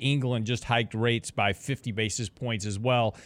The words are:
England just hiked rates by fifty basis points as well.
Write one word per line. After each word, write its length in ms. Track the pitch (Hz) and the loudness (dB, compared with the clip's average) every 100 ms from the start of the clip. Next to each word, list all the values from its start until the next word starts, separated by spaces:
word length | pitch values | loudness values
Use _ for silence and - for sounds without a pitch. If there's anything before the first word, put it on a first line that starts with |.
England 460 | 131 143 127 120 110 | 0 2 2 0 0
just 180 | 120 | -2
hiked 300 | - 120 113 | 0 0 0
rates 380 | 110 117 117 - | 0 2 2 -2
by 200 | - 101 | 0 0
fifty 380 | 98 - 135 123 | 0 -4 -6 -4
basis 380 | 104 107 - 113 | -2 -2 -2 -6
points 360 | - 123 113 | -6 -4 -4
as 140 | 104 98 | -4 -2
well. 380 | 120 123 113 - | 2 2 2 -2